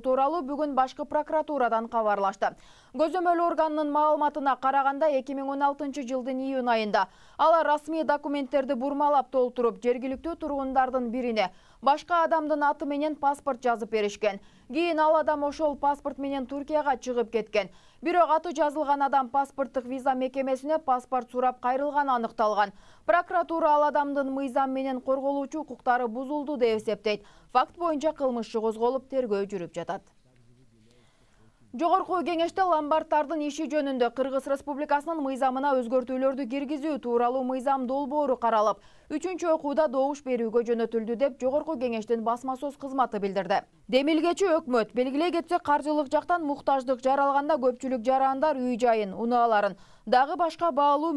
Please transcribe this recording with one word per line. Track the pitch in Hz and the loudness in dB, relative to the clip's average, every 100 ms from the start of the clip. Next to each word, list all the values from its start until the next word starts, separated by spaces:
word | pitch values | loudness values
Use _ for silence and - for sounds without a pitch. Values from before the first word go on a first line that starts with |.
| 254 | 2
тууралуу | 262 277 339 262 | 2 2 0 -4
бүгүн | 294 302 262 | -4 -2 0
башкы | 262 - 294 | -2 -4 -4
прокуратурадан | 302 294 311 311 285 240 226 233 | -4 0 -2 0 0 0 0 -2
кабарлашты. | 240 214 202 196 196 196 - - - _ | -2 0 0 0 0 -4 -4 -16 -20 _
Көзөмөл | 254 311 359 349 339 | -2 0 2 2 2
органынын | 339 311 311 302 294 294 | 2 2 0 0 0 2
маалыматына | 302 302 294 294 269 254 | 2 2 0 0 -2 0
караганда, | 269 269 269 277 311 | 0 2 0 2 2
эки | 269 254 | 0 -2
миң | 277 269 277 | -6 -4 0
он | 285 | 0
алтынчы | 285 285 285 247 | -2 -6 -6 -6
жылдын | 262 247 262 269 | -4 -4 -4 -4
июнь | 269 247 | -2 0
айында | 226 214 202 185 - - - | 0 2 0 0 -6 -10 2
алар | 311 330 294 | 4 4 4
расмий | 294 302 320 | 0 0 -2
документтерди | 294 285 294 285 262 285 262 262 | 0 0 -2 -4 0 0 0 -2
бурмалап | 277 285 294 285 254 | -2 0 2 2 2
толтуруп, | 262 247 240 233 190 | 0 0 2 0 0
жергиликтүү | 240 247 262 262 330 330 | 0 0 -2 -6 -8 -6
тургундардын | 302 285 269 269 254 254 240 | -4 -4 -2 0 0 0 -2
бирине | 254 247 214 185 - - - | -4 -2 0 -2 -4 -20 -2
башка | 269 302 - 339 | 0 0 2 2
адамдын | 320 320 302 302 285 | 2 2 0 2 2
аты | 294 285 | 0 -4
менен | 285 302 302 | -2 -4 -2
паспорт | 277 277 - 240 | -2 -2 -4 -2
жазып | 247 226 226 | -2 -2 -2
беришкен. | 220 208 202 214 196 - - - | -2 -2 0 -2 -2 -10 -20 -6
Кийин | 262 339 311 | -2 0 2
ал | 311 320 | 4 4
адам | 294 302 | 2 0
ошол | 285 285 311 277 | -2 0 -2 0
паспорт | 285 285 269 262 | 0 -2 -4 -6
менен | 277 277 254 | -6 -6 -6
Туркияга | 285 277 302 285 247 | -8 -2 0 0 -2
чыгып | 254 240 226 | -2 -2 -2
кеткен. | 226 214 208 185 - - - | -2 -2 -2 -4 -8 -20 -8
Бирок | 302 349 302 | 0 4 4
аты | 320 339 285 | 2 0 0
жазылган | 294 294 277 285 | 0 0 0 0
адам | 277 269 247 | 2 0 0
паспорттук | 277 277 - 269 269 240 | -2 -2 -4 -4 -4 -6
виза | 269 262 | -4 -2
мекемесине | 262 262 269 269 262 269 311 | 0 -2 -2 -2 -2 -2 -2
паспорт | 311 247 - 254 240 | 0 -2 -2 -4 -4
сурап | 247 254 254 | -2 -2 0
кайрылганы | 247 262 285 285 277 | -2 0 0 0 2
аныкталган. | 247 226 - 214 202 196 - - - - | 0 0 0 2 2 0 -2 -20 -6 2
Прокуратура | 339 349 359 320 330 320 294 | 2 2 0 0 2 4 4
ал | |
адамдын | 294 294 285 277 269 | 4 2 0 -2 -2
мыйзам | 269 277 269 269 | -4 -2 0 0
менен | 262 269 254 | -2 -4 -4
корголуучу | 262 269 269 277 269 311 | -2 0 0 -2 -4 -8
укуктары | 294 240 - 247 240 | -10 -4 0 0 0
бузулду | 226 262 302 277 285 | -4 -6 -4 -4 0
деп | 240 220 | 0 0
эсептейт. | 220 208 214 208 - - - | -2 -2 -2 -4 -6 -20 -2
Факт | 247 311 - | 0 0 -2
боюнча | 339 302 311 | -2 0 -2
кылмыш | 311 262 240 220 | 0 -2 -2 -4
иши | 226 | -2
козголуп, | 220 220 240 262 262 | -2 0 0 0 -2
тергөө | 269 233 202 196 | -2 0 -2 -2
жүрүп | 196 165 | -6 -8
жатат. | 170 170 196 - _ _ _ _ _ 131 110 110 _ _ _ _ _ _ _ _ 240 | -8 -6 -8 -10 _ _ _ _ _ _ _ _ _ _ _ _ _ _ _ _ -2
Жогорку | 330 285 - 359 330 | 2 2 2 -2 0
Кеңеште | 330 339 381 370 | 0 0 0 2
ломбарддардын | 311 294 311 311 302 285 320 294 | 2 2 0 2 0 0 -2 -4
иши | 294 302 | -6 -4
жөнүндө | 302 277 262 240 254 | -2 -2 0 0 0
Кыргыз | 262 269 277 | -4 -4 -4
Республикасынын | 277 - 269 294 285 294 330 | -4 -6 -6 -2 -2 -2 -4
мыйзамына | 269 262 262 254 285 262 | -4 -2 -2 0 0 0
өзгөртүүлөрдү | 233 254 254 254 269 269 254 | 0 -2 0 0 0 0 -4
киргизүү | 277 269 294 311 277 | -4 -4 -4 -4 -4
тууралуу | 240 240 240 262 254 | -2 0 0 0 -2
мыйзам | 262 254 269 247 | -2 -2 -2 -2
долбоору | 269 277 302 285 247 | -4 -2 0 0 0
каралып, | 233 220 214 196 - - - | 0 2 2 0 -8 -20 -8
үчүнчү | 302 359 349 339 | -6 -6 -2 0
окууда | 320 285 277 311 | 0 0 0 2
добуш | 262 269 285 262 | 2 0 -2 -4
берүүгө | 247 226 233 233 | -2 0 0 0
жөнөтүлдү | 233 226 226 220 226 | 0 -2 -2 -4 0
деп | 277 247 | -2 0
Жогорку | 254 294 302 320 | -2 -2 -2 -4
Кеңештин | 254 226 214 233 220 | -4 -4 -2 -2 -2
басма | 240 262 262 | -4 -6 -6
сөз | 294 - | -8 -8
кызматы | 269 269 240 208 | -6 -2 -2 -2
билдирди. | 202 196 185 196 - _ - | -4 -2 -2 -2 -4 _ 0
Демилгечи | 247 277 320 339 339 381 | 2 4 2 2 2 2
өкмөт, | 311 311 247 214 233 | 2 2 0 0 -2
белгилей | 262 277 349 | -2 0 0
кетсек, | 339 330 339 | -2 0 -2
каржылык | 294 294 294 302 269 | 2 0 0 -2 0
жактан | 294 294 349 294 | -2 0 -2 -2
муктаждык | 285 - 277 254 247 262 | -2 0 0 0 0 0
жаралганда | 277 277 277 294 302 | 2 2 2 0 2
көпчүлүк | 254 254 262 254 | 0 0 -4 -2
жарандар | 220 262 269 269 311 269 | 0 2 2 2 0 0
үй | 247 240 | -2 2
жайын, | 240 226 202 | 2 2 0
унааларын, | 185 233 240 233 208 202 175 - - - | -4 0 2 4 4 2 -2 -16 -16 2
дагы | 247 277 359 | 4 4 0
башка | 330 - 339 | -2 0 0
баалуу | 269 285 285 320 | 4 4 4 2